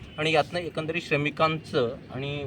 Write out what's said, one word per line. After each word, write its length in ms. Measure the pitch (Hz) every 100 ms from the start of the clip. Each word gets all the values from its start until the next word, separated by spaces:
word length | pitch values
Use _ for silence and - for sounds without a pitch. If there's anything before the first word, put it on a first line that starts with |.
| - -
आणि 140 | 156
यातनं 280 | 156 135 175
एकंदरीत 420 | 165 156 156 170
श्रमिकांचं 880 | - 147 147 143 160 160 - 151 120 139 - 123
आणि 280 | 139 143